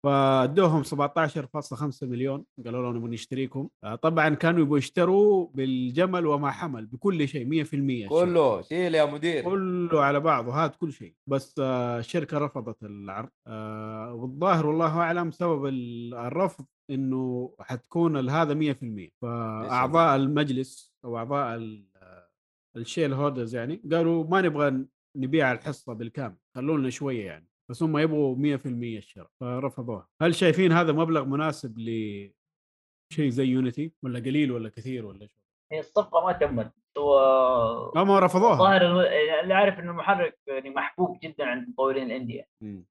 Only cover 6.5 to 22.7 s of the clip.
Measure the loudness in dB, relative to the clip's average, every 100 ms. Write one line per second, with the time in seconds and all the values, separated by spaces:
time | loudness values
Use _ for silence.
6.5 | -4 -8 -8 -10 -4 -2 0 -2 -2 -2
7.5 | -2 -2 -2 -2 -2 0 2 4 4 4
8.5 | 2 -2 -2 0 2 2 0 -2 -2 -2
9.5 | -2 -2 -2 0 2 4 4 2 0 0
10.5 | -2 -2 -2 -10 -8 -20 _ -4 -4 -4
11.5 | -4 -2 -2 -2 -4 -4 -4 -4 -4 -4
12.5 | -6 -12 -14 -16 -14 -12 -12 -12 _ -16
13.5 | -12 -10 -10 -10 -12 -12 -10 -10 -2 2
14.5 | 2 2 2 0 0 0 0 -4 -4 -2
15.5 | -2 -2 -4 -8 -10 -12 -8 -6 -2 -2
16.5 | -4 -20 _ -8 -4 -2 -2 -2 -4 -8
17.5 | _ -10 -10 _ 0 2 2 0 0 0
18.5 | 0 0 -2 -8 -10 -14 _ -8 -6 -6
19.5 | -6 -2 0 2 4 6 4 2 0 0
20.5 | -2 -6 -12 _ _ -10 -8 -4 -4 -4
21.5 | -6 -10 -14 _ _ -20 -20 _ _ _
22.5 | _ _